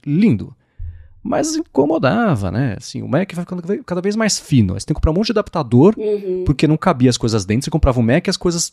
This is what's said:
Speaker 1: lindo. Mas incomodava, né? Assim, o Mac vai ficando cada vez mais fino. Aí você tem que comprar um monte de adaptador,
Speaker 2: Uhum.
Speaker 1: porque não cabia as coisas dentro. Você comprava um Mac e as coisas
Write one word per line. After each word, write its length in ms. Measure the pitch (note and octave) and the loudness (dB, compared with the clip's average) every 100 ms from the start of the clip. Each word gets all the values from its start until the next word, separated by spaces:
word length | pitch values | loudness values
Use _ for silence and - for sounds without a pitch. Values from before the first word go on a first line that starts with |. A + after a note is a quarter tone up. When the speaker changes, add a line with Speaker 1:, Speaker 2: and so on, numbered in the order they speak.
| - | -2
Speaker 1:
lindo. 500 | D3 A3 A2 F#2+ - _ - - - - - | 2 2 2 -2 -14 _ -16 -14 -14 -20 -14
Mas 320 | - - D#4 D#4 | -4 -2 -2 -4
incomodava, 960 | E4 - C#4+ D#4+ C3+ G#3+ A3+ B2+ G2 | -4 -2 0 0 0 2 0 0 0
né? 240 | F2+ C3+ F#2+ | -2 -2 -4
Assim, 240 | - B2 | -10 -10
o 60 | A2 | -4
Mac 260 | C3+ F#3+ | -2 -2
vai 100 | E3 | -6
ficando 400 | F3 F3+ E3+ G#3+ | -8 -8 -6 -6
cada 160 | B3+ F3+ | -6 -6
vez 160 | F#3 G#3+ | -4 -2
mais 220 | A3 - | -2 -2
fino. 360 | - C3+ G2 F#2+ | 2 4 4 0
Aí 40 | |
você 60 | - | -6
tem 80 | |
que 60 | D#3 | 0
comprar 120 | - | 0
um 40 | D#3+ | 0
monte 100 | A3 | 0
de 40 | |
adaptador, 640 | G#3+ G3+ F3 B2+ A#2+ E3+ A3 | -2 -2 -6 2 6 6 4
Speaker 2:
Uhum. 460 | G#3+ G#3 G3 F#3 F3+ | 0 -4 -2 -4 -2
Speaker 1:
porque 220 | C#3 D#3 | 0 2
não 100 | D3+ | 2
cabia 320 | - C#3+ B2+ | 0 2 2
as 80 | A#2+ | 2
coisas 260 | A#2+ G#2+ F#2 | 0 -2 0
dentro. 200 | G#2+ D3 | -2 -2
Você 60 | |
comprava 280 | D#3 C#3+ B2 | 0 2 2
um 40 | |
Mac 240 | A2+ C#3+ F#3+ | 2 2 0
e 20 | |
as 80 | F#3 | -2
coisas 340 | F3+ E3+ - | -2 -2 -6